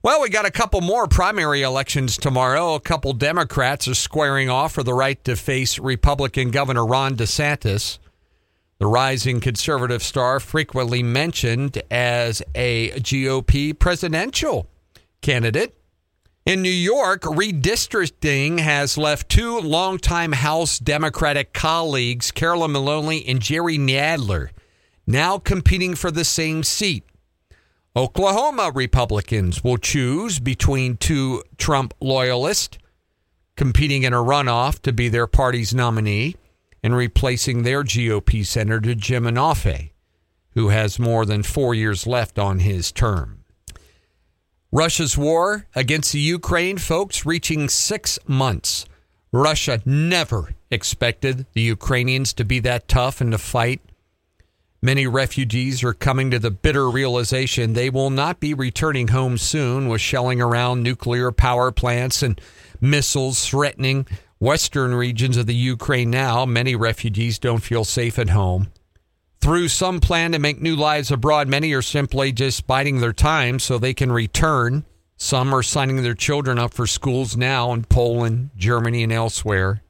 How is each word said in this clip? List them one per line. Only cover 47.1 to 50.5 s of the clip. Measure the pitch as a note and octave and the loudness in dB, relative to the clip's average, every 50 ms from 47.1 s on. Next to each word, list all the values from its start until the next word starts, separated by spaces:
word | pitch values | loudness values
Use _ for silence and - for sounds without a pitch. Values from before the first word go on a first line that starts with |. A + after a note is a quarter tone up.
| - - - | -6 -6 -2
reaching | D3+ E3 E3+ - - D#3+ D3+ D3 C3 | -2 -2 -2 -2 -2 -2 -2 0 0
six | - - - - G#3 G#3+ - - - - - | 0 -2 0 -2 -4 -4 -4 -6 -6 -6 -4
months. | - C3+ C3 C3 C3 F#2 D#2 - - - - - - - _ _ _ _ _ _ _ | -2 0 0 2 0 -2 -2 -4 -4 -4 -4 -8 -12 -20 _ _ _ _ _ _ _
Russia | - A#2 C#3 D#3 D3+ - - D3+ B2 A2 G#2 | 2 2 4 4 2 0 0 -2 -2 -2 0
never | C3 C#3 D3 D#3 E3+ F3+ F3 D#3 - B2 G2+ D#2 - | 0 2 2 2 2 2 0 0 0 -2 -4 -4 -6